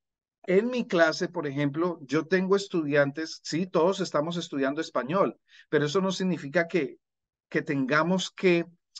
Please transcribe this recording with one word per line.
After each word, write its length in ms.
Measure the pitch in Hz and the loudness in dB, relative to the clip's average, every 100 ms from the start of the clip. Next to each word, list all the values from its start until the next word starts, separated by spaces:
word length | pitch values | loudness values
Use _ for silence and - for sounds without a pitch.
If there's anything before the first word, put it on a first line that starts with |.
| _ _ _ _ | _ _ _ _
en 260 | - 185 240 | 0 2 2
mi 160 | 254 - | 0 0
clase, 420 | 180 160 151 175 | 2 2 2 -4
por 200 | 175 147 | -4 -4
ejemplo, 500 | 139 143 147 180 165 | -2 -2 0 -2 -4
yo 240 | 131 147 151 | -2 -2 0
tengo 280 | 185 185 196 | 0 2 0
estudiantes, 840 | 196 175 147 147 139 143 160 - | 0 -4 0 2 2 0 -10 -10
sí, 220 | - 151 185 | -6 -4 0
todos 340 | 170 170 190 | 2 2 0
estamos 380 | 170 151 160 175 | -2 -2 -2 -4
estudiando 420 | 165 143 135 147 | -6 -2 -2 -2
español, 600 | 160 131 120 190 143 - _ - - | -4 -4 -2 0 0 -2 _ -20 -2
pero 180 | 151 147 | 0 2
eso 140 | 190 | 0
no 100 | 190 | 0
significa 560 | 180 185 156 143 139 170 | -2 -2 -2 -2 -2 0
que, 320 | 175 131 - _ _ _ _ - | -2 -2 -8 _ _ _ _ -6
que 140 | 170 | -4
tengamos 680 | 147 139 127 151 160 185 - | -2 -2 2 2 2 0 -4
que 360 | - 190 170 170 _ _ | 0 2 2 0 _ _